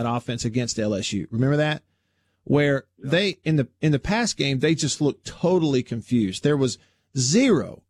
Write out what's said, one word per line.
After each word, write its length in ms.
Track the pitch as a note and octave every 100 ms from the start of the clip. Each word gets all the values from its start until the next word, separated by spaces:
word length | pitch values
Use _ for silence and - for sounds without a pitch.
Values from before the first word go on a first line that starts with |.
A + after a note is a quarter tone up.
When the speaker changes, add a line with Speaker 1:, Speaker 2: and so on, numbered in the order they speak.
Speaker 1:
that 60 | A#2
offense 340 | A#2+ - A#2
against 360 | A#2+ A#2+ A#2+ -
L 160 | G#2+ A2
S 180 | -
U. 140 | G2+ -
Remember 280 | A2+ C3+ D3
that? 260 | D3+ D3+ _ _ _ _ _ _ -
Where 400 | C#3 C#3+ C3+ - _
Speaker 2:
Yeah. 120 | C3
Speaker 1:
they, 260 | E3+ G3+ -
in 140 | D#3+ D#3
the, 100 | B2 _
in 120 | D#3
the 80 | C#3+
past 380 | - A3 A#3 -
game, 220 | C#3+ C3
they 140 | D3+
just 280 | D#3+ C#3+ -
looked 240 | C#3+ - -
totally 560 | - F3 F#3 D#3 B2+
confused. 580 | - A#2 - A#2+ G2 F#2
There 140 | C#3+ D3
was 220 | C3 - _ _ _ C3+
zero 680 | B2+ G3+ C4+ D#3 F#2 -